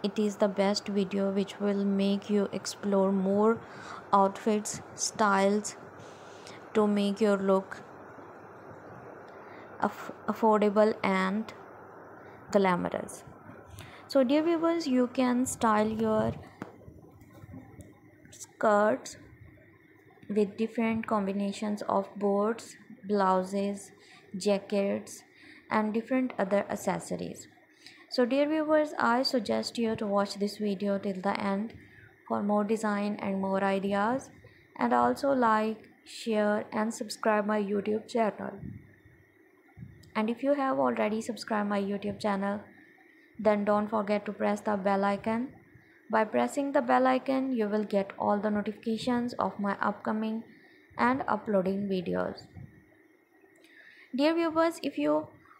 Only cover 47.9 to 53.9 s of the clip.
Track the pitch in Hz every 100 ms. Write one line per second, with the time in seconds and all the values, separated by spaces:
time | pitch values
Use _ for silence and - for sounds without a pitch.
47.9 | 202 196 - 208 208 214 208 202 208 226
48.9 | 220 254 240 240 - 190 - 202 196 208
49.9 | 202 233 220 220 226 - - - - _
50.9 | - 240 262 - 208 220 196 185 196 202
51.9 | 190 175 180 180 - - - - - _
52.9 | _ _ _ _ _ _ _ - - -